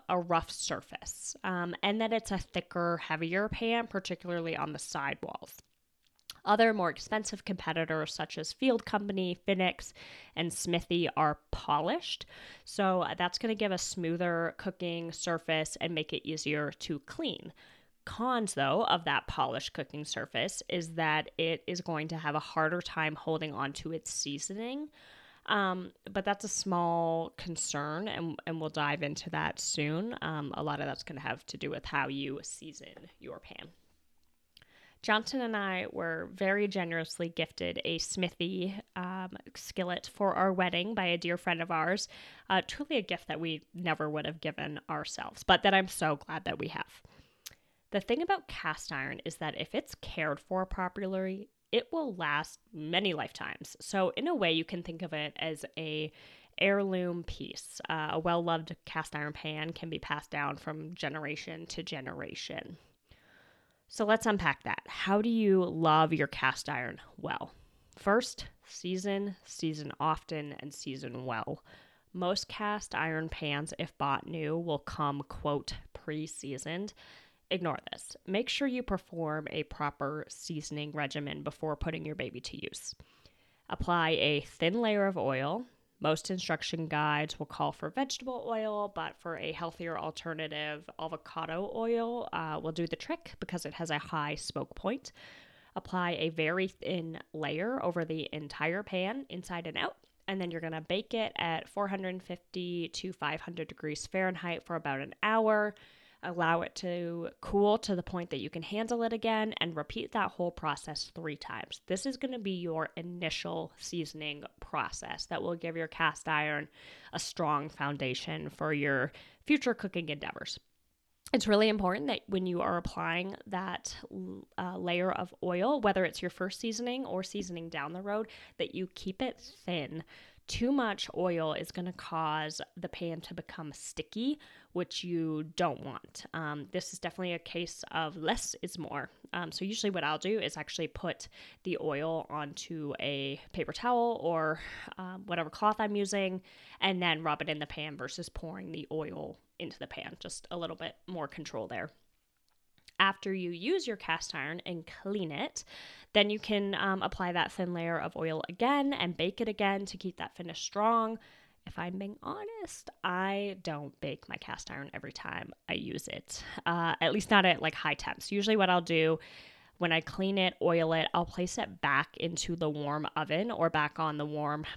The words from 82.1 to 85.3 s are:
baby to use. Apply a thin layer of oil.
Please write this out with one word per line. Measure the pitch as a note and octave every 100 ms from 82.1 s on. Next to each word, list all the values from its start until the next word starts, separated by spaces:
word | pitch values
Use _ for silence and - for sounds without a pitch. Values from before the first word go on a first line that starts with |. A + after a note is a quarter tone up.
| D3+
baby | B2+ B2
to | - -
use. | - - - - - _ - _ _ _ -
Apply | - - F3 D#3+
a | E3 C#3+ D3
thin | - - E3 G#3+
layer | A3+ G#3 G3
of | F#3
oil. | A#2